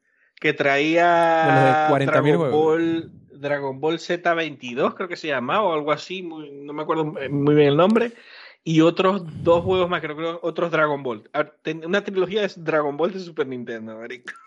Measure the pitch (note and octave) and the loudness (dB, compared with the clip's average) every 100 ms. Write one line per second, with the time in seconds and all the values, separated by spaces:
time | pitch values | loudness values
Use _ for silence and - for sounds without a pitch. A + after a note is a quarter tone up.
0 | _ _ _ - D#3 D3 C#3 C#3 D#3 E3+ | _ _ _ -6 -2 0 2 2 2 4
1 | F3 E3+ E3 E3 D#3+ C#3 C3+ C3+ D#3 C#3 | 4 4 4 4 4 4 4 4 4 4
2 | C3+ D3 C#3 D3 C#3+ D3+ D#3 E3 E3 E3 | 4 4 4 2 2 2 2 2 0 -2
3 | D#3+ - - C#3+ C#3+ C#3+ C#3 C3 D#3 E3 | -6 -16 -20 -10 -4 -4 -4 -4 -2 -2
4 | - E3+ F3 E3 D#3 C3+ B2+ A#2+ G#3 G#3 | -4 -4 0 -2 -2 -8 -10 -2 -2 -2
5 | F3+ F3 D#3+ C3+ B2 F#3+ G3 D#3 D3 D3 | -8 -8 -6 -4 -2 0 0 0 -2 -4
6 | - F#3 F3+ D#3+ D3 C#3 C#3+ D3+ D3+ D#3+ | -4 -10 -10 -12 -14 -14 -12 -8 -4 -2
7 | D#3 D3 C3+ C#3+ C#3+ D3+ C#3+ D3 F#3+ A#3 | -2 -4 -6 -2 2 4 6 6 4 4
8 | A#3+ - - - - - E3 D#3+ D#3+ E3 | 0 -8 -20 -20 -20 -12 -2 4 4 4
9 | F#3 G3 E3 - E3+ E3+ F3+ F#3 F3 E3+ | 0 0 -4 -4 2 2 2 0 0 -2
10 | D#3 D3 E3 E3+ E3+ D#3+ E3+ D#3 D3+ C#3 | -6 -6 -8 -6 -6 -4 -2 2 0 0
11 | C3 A2 - D3+ D3+ _ - D#3+ E3 G3+ | -4 -8 -6 -4 -4 _ -10 -8 -4 -4
12 | G3+ F#3+ F3+ G#3+ G3 F#3 D#3 D#3 D3 C#3+ | -2 -2 -2 -2 -4 -6 -2 0 0 -2
13 | E3 F#3+ E3+ D#3 C3 B2+ A#2+ A#2 A2 A2 | -4 -4 -10 -6 -6 -6 -10 -10 -12 -14
14 | A#2+ B2+ - - | -14 -16 -16 -20